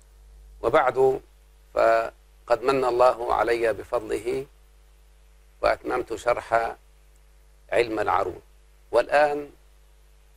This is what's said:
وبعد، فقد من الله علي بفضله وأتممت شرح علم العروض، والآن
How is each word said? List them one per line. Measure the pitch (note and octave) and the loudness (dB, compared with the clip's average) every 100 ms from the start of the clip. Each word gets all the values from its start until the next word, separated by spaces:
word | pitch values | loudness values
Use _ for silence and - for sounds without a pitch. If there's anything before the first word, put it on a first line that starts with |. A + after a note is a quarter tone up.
| _ - - - - - | _ -20 -20 -20 -20 -4
وبعد، | A#2 D3+ C3 B2 C3+ C3+ - _ _ _ _ | 2 2 2 2 2 2 -8 _ _ _ _
فقد | A2+ A2+ A2+ A2+ - _ _ - A#2 | 0 2 2 0 -10 _ _ -2 -2
من | B2+ C3+ B2+ | 0 0 2
الله | A#2+ B2+ A#2 A#2+ | 4 4 2 -2
علي | A2 A2+ A#2+ A2+ | 0 0 0 -2
بفضله | G#2 A2 A#2+ G#2+ A2+ A#2 C3+ C3+ - _ _ _ _ _ _ _ _ _ - | -4 -6 -6 -6 -6 -4 -6 -8 -18 _ _ _ _ _ _ _ _ _ -4
وأتممت | G#2+ A2 A#2+ B2+ - G#2+ | -2 -2 -4 -6 -6 -6
شرح | A#2+ A#2+ - A2+ A2+ - _ _ _ _ _ - _ _ - | -4 -4 0 0 -2 -8 _ _ _ _ _ -20 _ _ -4
علم | G#2 A#2+ G#2+ | -2 0 -2
العروض، | G2 F#2 F#2 - - - _ _ - | -2 -2 -2 -8 -18 -20 _ _ -2
والآن | A2+ A#2+ C#3+ D3 D3 C#3+ - _ _ _ _ _ _ _ | -2 2 2 2 0 -8 -18 _ _ _ _ _ _ _